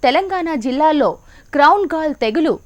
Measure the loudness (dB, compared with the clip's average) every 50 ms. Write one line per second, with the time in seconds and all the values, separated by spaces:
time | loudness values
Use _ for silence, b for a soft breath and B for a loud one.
0 | 0 0 2 0 0 -2 -4 -4 -4 -4 -4 -4 -4 -4 -2 0 2 2 2 2
1 | 0 0 -2 -4 b b b b b b 0 2 4 4 4 2 0 -2 -4 -4
2 | -4 -4 -4 -2 -4 -2 0 0 0 0 -2 -4 -8